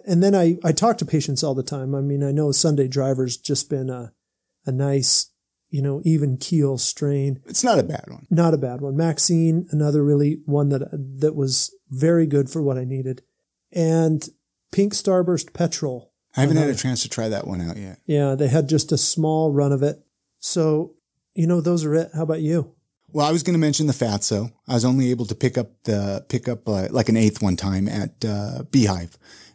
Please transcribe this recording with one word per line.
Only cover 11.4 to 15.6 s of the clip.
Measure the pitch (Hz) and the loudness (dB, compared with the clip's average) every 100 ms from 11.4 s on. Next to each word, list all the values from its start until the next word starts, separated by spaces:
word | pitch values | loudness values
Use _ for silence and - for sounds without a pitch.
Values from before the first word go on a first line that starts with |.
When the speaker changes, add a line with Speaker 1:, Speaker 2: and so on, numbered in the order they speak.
| 135 127 - - - | -2 -2 -4 -8 -12
Speaker 1:
very | 131 160 170 156 | -2 2 4 4
good | 143 135 | 2 0
for | 160 | -2
what | 143 127 | -2 -2
I | 127 | -4
needed. | 135 131 127 _ _ _ _ _ | -6 -6 -10 _ _ _ _ _
And | 180 160 165 160 156 - _ _ _ _ | -2 2 2 2 0 -4 _ _ _ _
Pink | - 202 | 0 0
Starburst | 208 202 185 180 170 - | 0 0 0 2 -2 -4
Petrol. | - | -4